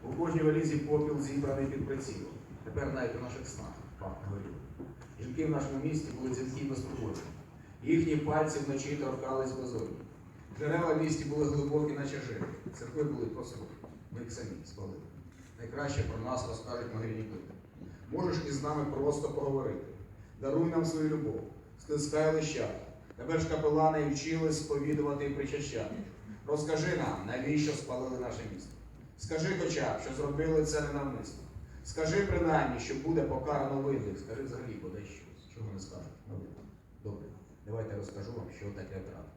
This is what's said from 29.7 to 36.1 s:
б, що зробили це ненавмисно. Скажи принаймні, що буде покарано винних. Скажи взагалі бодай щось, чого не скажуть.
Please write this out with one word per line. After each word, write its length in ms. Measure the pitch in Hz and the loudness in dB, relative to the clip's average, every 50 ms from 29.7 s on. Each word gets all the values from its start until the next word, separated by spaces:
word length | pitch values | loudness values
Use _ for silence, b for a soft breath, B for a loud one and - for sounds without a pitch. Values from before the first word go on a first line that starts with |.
| 160 147 127 - - | 2 2 2 2 0
б, 60 | - - | -2 -2
що 100 | - 131 | -4 -2
зробили 500 | 147 147 143 139 147 160 160 160 156 151 | 0 0 0 2 2 4 6 6 6 6
це 160 | 147 156 151 | 6 2 2
ненавмисно. 640 | 147 143 143 143 139 139 123 107 98 - - - - - - - B B B B - | 2 2 0 -2 -2 -2 -4 -4 -6 -8 -10 -12 -14 -12 -12 -12 B B B B -12
Скажи 420 | - - 160 160 156 185 202 202 - | -6 0 2 2 4 6 4 6 6
принаймні, 500 | 175 165 165 165 160 156 139 127 123 - | 4 4 6 6 6 6 6 4 0 -2
що 140 | - - 135 | -2 -2 -4
буде 280 | 139 147 165 160 147 | -2 2 4 4 4
покарано 580 | - - 123 127 135 147 147 143 - 131 139 139 | 4 4 2 0 0 2 2 2 2 2 2 2
винних. 380 | 139 139 135 117 104 101 95 95 | 2 2 2 2 0 -2 -4 -6
Скажи 240 | - - 113 131 | -6 -6 -6 -6
взагалі 300 | 135 - 117 117 113 117 101 92 | -4 -6 -6 -6 -6 -6 -8 -6
бодай 200 | 90 90 95 101 101 | -8 -8 -8 -8 -10
щось, 500 | - - - - - - - - - - | -10 -12 -14 -16 -16 -18 -18 -18 -18 -10
чого 120 | 117 107 104 98 | -6 -6 -6 -4
не 60 | 95 | -6
скажуть. 320 | 92 - - 98 - - | -8 -8 -10 -10 -12 -12